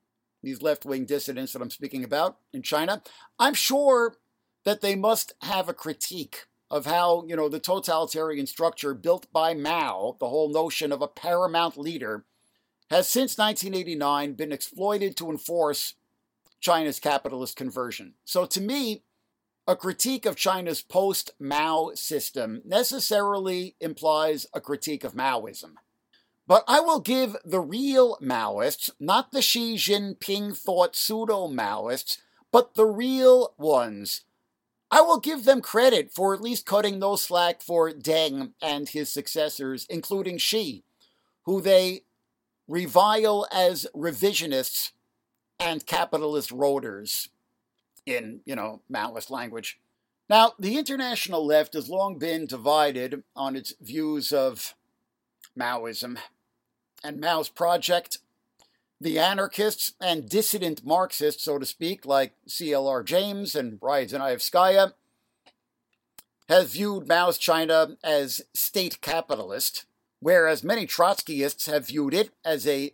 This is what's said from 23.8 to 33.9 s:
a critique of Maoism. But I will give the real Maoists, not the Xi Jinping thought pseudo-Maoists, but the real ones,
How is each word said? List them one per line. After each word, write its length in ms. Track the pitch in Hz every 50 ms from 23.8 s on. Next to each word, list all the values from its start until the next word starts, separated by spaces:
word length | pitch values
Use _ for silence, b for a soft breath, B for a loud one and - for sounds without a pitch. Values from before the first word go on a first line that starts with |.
| 165 160 151 - 160 156 156 156 156 156 156 139 - - -
a 60 | 147
critique 440 | - - 143 135 - 156 151 - -
of 100 | 123 95
Maoism. 640 | 117 131 135 127 117 107 110 - - - 80 78 _ _ _ _ _ _ _ _ _ _ _ _ _ _ -
But 160 | 180 220 - -
I 120 | 247 302
will 200 | 330 339 320 269
give 380 | - - 254 262 262 226 208 - -
the 160 | 175 151 -
real 560 | 165 139 180 226 269 277 269 262 254 240 - -
Maoists, 680 | - 131 127 117 110 104 101 104 113 143 - - - - - -
not 320 | 143 151 190 240 269 -
the 100 | - 269
Xi 340 | - - - 240 233 233 226
Jinping 800 | 190 - 185 208 202 202 196 190 - - - 196 202 208 208 202 -
thought 380 | - - 185 180 175 175 -
pseudo-Maoists, 1200 | - - - 214 220 226 214 214 196 185 160 139 123 110 101 104 104 98 117 127 131 - - - b b b b b b _
but 220 | - 247 247 - -
the 140 | - 220 220
real 640 | 208 208 240 262 262 262 254 254 254 254 233 - - -
ones, 680 | 143 156 147 127 120 113